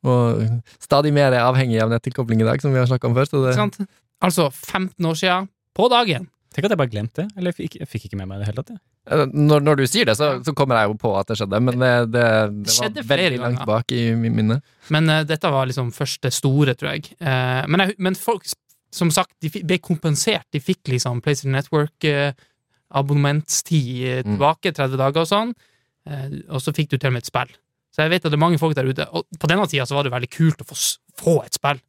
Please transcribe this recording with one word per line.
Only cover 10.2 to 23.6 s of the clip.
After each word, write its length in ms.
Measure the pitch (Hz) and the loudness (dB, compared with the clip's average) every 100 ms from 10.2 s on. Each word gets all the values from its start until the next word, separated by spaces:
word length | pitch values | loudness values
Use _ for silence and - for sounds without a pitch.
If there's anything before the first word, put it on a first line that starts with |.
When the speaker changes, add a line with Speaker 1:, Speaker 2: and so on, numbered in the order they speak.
| 151 131 | 2 0
Speaker 1:
så 120 | 123 | -4
kommer 240 | 147 139 120 | 0 2 4
jeg 100 | 104 | 2
jo 60 | 107 | 0
på 140 | 117 98 | 0 0
at 80 | 98 | -2
det 80 | 110 | -4
skjedde, 240 | 101 101 | -2 0
men 180 | 127 123 | 2 2
det, 120 | 127 120 117 | 4 4 2
det, 100 | 120 | 2
det 400 | 117 110 107 104 | 4 4 2 -2
Speaker 2:
Det 80 | 104 | -2
skjedde 300 | - 220 226 | -2 -2 -4
Speaker 1:
var 80 | 165 | -2
veldig 160 | 139 180 | 0 0
Speaker 2:
flere 140 | 127 | -2
Speaker 1:
langt 160 | 123 123 | -4 -4
Speaker 2:
ganger. 80 | - | 0
Speaker 1:
bak 260 | 107 - | -2 0
i 120 | 123 117 | -2 0
min 220 | 113 113 113 | 0 0 0
minne. 240 | 107 120 - _ - | 0 0 -4 _ -2
Speaker 2:
Men, 200 | 156 160 | 2 4
eh, 140 | 156 | 2
dette 260 | 156 156 180 | 0 -2 0
var 160 | 139 131 | 0 0
liksom 240 | 131 123 | -2 -6
første 380 | - 139 - 131 | -4 -6 -4 -4
store, 440 | - 139 135 143 | -2 0 2 2
tror 200 | 123 143 | 0 -4
jeg. 160 | 143 151 _ | -8 -10 _
Eh, 460 | 160 131 127 127 131 | -2 2 2 0 2
men 120 | 170 | 2
jeg, 100 | 190 202 | 2 0
men 160 | 185 185 | -2 -2
folk, 300 | - 226 - | -4 -4 -6
s-, 100 | - _ _ _ | -14 _ _ _
som 180 | - 170 | -2 0
sagt, 220 | 156 - _ | 2 -2 _
de 80 | 160 | -8
fi-, 100 | 202 170 | -8 -2
ble 80 | 180 | -4
kompensert. 680 | - 160 165 143 - 214 - | -2 -2 0 -2 0 -2 -4
De 80 | 147 | -6
fikk 280 | - 185 - | -4 -4 -2
liksom 320 | 127 127 120 | -4 -2 -4
PlayStation 320 | 151 143 135 | -2 -2 -2
Network, 520 | 135 - 156 147 _ | -4 -2 -2 -2 _
eh, 280 | 156 143 143 135 _ _ _ _ _ | -2 0 -2 -4 _ _ _ _ _
abonnementstid, 1000 | 135 139 147 143 147 151 - | -4 0 2 2 0 -2 -6